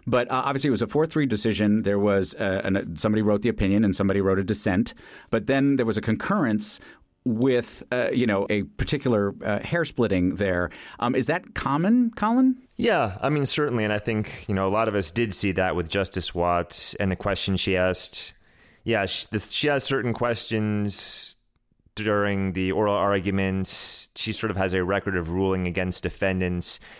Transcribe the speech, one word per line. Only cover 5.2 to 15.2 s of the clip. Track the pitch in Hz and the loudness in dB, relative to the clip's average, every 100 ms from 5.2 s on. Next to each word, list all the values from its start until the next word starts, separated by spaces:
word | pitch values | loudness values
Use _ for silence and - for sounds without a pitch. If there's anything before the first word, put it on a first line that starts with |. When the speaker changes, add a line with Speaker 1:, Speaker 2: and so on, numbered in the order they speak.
| - | -4
Speaker 1:
But | 113 104 | -4 0
then | 135 139 | 2 2
there | 139 113 | 2 2
was | 104 | 0
a | |
concurrence | 110 107 - 202 135 107 104 - - - _ _ | 0 -2 0 0 2 0 0 -4 -10 -20 _ _
with, | - 110 131 123 120 - - | -4 0 2 2 0 -8 -6
uh, | 123 120 | -2 0
you | 123 120 | 2 2
know, | 98 - | 2 2
a | 107 | 0
particular, | 95 - - 147 135 110 101 - | -2 -6 -2 -2 2 2 2 -2
uh, | - 104 | -4 -4
hair | - 175 | -2 -2
splitting | 156 - 113 92 90 92 | -2 0 2 2 2 0
there. | 101 90 87 - - - | 0 0 0 -6 -18 -6
Um, | 120 | -2
is | 127 131 | 0 0
that | 170 - | -2 -4
common, | - - 143 180 240 240 - | -6 -2 0 4 4 2 0
Colin? | 214 240 262 254 - - | 0 4 4 2 -6 -2
Speaker 2:
Yeah, | 240 180 117 95 | 2 2 2 -2
I | 135 | -2
mean, | 147 135 | 0 0
certainly. | - 147 120 | 0 0 0
And | 107 | 0
I | 104 | 0
think, | - 107 107 - - | -2 -2 -2 -6 -4
you | 98 | 0
know, | 95 | 2
a | |
lot | 104 113 | 2 2
of | 101 | 2
us | 95 | 0
did | - | 0